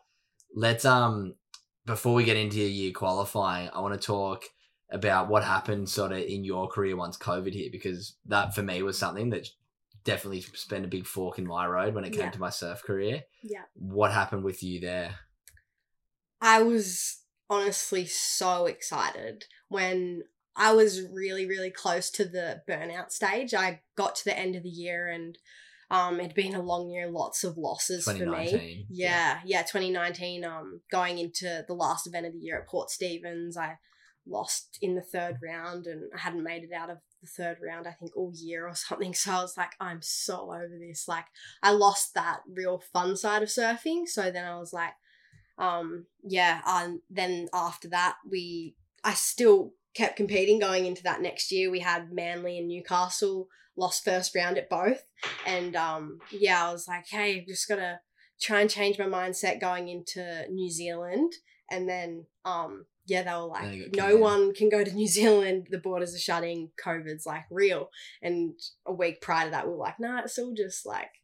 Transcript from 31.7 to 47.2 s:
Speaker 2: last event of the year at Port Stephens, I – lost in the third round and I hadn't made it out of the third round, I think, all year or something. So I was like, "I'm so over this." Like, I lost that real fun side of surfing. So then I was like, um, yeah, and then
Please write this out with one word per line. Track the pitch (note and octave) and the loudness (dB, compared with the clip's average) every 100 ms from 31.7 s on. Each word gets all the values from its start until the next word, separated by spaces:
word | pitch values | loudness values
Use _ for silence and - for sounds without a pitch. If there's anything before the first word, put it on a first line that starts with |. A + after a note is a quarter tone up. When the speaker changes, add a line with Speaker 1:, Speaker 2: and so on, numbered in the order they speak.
Speaker 2:
last | F3 D3+ E3 F3+ | 0 0 0 -4
event | E3+ E3+ | -6 -6
of | |
the | E3+ | -8
year | D#3+ D3 | -8 -8
at | - | -4
Port | F#3 - | -4 -4
Stephens, | - F3+ E3+ F3 E3+ E3+ E3+ | -4 -4 -6 -8 -8 -8 -8
I – | D#3 D#3+ _ _ _ _ - | -8 -10 _ _ _ _ -8
lost | - - - - - | -6 -4 -6 -8 -6
in | G3 | -2
the | F3+ | -2
third | F3+ F#3 F3 F3 | -4 -4 -4 -6
round | E3 E3 E3+ F3 E3+ | -10 -10 -10 -10 -10
and | D#3 - | -12 -12
I | F3+ | -10
hadn't | F3 E3+ | -6 -6
made | E3 E3+ | -6 -8
it | E3 | -10
out | E3+ E3+ | -10 -10
of | E3 _ _ | -12 _ _
the | E3+ | -18
third | - F3 E3+ E3 | -8 -8 -6 -10
round, | E3 E3+ | -10 -12
I | |
think, | E3 E3+ - | -12 -10 -6
all | F3+ | -6
year | E3 E3 E3 E3+ | -8 -10 -8 -8
or | |
something. | E3 - - F#3 | -8 -6 -6 -4
So | F3 G3+ | -2 0
I | F#3 | 0
was | F3+ - | -2 -4
like, | F3 - | -6 -6
"I'm | F#3 E3+ | -10 -8
so | D#3+ - - F3+ - | -8 -6 -4 -6 -8
over | E3+ F3 E3+ | -10 -10 -12
this." | E3+ D#3+ - | -14 -10 -6
Like, | E3 - - - - | -6 -8 -16 -20 4
I | G3+ | 6
lost | G#3 G3+ G3 - | 10 8 6 0
that | F#3 E3+ E3 - | 0 -2 -2 -6
real | F#3 F#3 F3+ - | -4 -2 -2 -2
fun | F3+ F3+ F#3+ | 0 0 0
side | G#3+ G#3 | 2 2
of | G#3+ | 2
surfing. | - A3+ A#3 D#4+ E4+ F4 | 2 2 2 0 -2 -2
So | - F#3 | -2 -2
then | F3+ | -2
I | F3 F3 | -6 -8
was | E3+ | -8
like, | F3 E3 - _ _ _ - _ - | -4 -4 -6 _ _ _ -20 _ -2
um, | F#3 F3 E3 E3+ F3 _ | 0 0 -2 -8 -14 _
yeah, | G3 F#3 F3 E3 - | -2 4 6 4 2
and | F3+ F3 E3+ - | 2 2 -6 -8
then | F#3 | -2